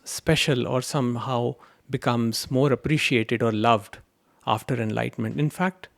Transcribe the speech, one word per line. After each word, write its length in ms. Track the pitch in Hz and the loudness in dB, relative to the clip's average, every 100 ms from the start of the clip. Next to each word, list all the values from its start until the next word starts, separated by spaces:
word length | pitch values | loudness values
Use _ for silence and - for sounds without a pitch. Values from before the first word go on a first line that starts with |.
special 640 | - - - 151 - 127 120 | -10 -6 0 2 2 0 0
or 140 | 127 | -2
somehow 760 | 123 151 123 120 123 123 120 127 - _ _ | -2 -2 -2 -2 -4 -2 -2 -4 -14 _ _
becomes 600 | 135 - 120 117 113 - | -4 0 0 0 -2 -2
more 220 | 127 143 | 2 2
appreciated 720 | 123 - 151 - 127 110 117 | 2 2 0 2 0 2 0
or 100 | 117 | 0
loved 460 | 110 113 113 104 - - _ _ _ - | 2 4 4 2 -12 -20 _ _ _ -2
after 340 | 110 - 127 | -2 0 -2
enlightenment. 580 | 110 110 117 - 110 117 | -2 -2 -4 -4 -6 -2
In 120 | 151 | -2
fact, 380 | - 185 - - | 0 -4 -4 -14